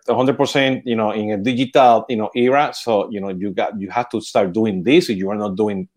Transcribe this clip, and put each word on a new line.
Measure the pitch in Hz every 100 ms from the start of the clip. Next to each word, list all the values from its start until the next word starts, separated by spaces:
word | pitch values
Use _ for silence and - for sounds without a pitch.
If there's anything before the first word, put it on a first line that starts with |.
| -
a | 117
hundred | 131 131
percent, | 135 143 135 131 127
you | 113
know, | 107
in | 107 107
a | 107
digital, | 107 123 127 147 127 113 -
you | 113
know, | 107 123
era. | 123 139 147 -
So, | 120 104 95
you | 104
know, | 98
you | 92 101
got, | 95 104 101
you | 98
have | 110 123
to | 110
start | - 120 113
doing | 110 110 95
this | 90 160 175
if | 98
you | 95
are | 104
not | 104 92
doing, | 107 98 92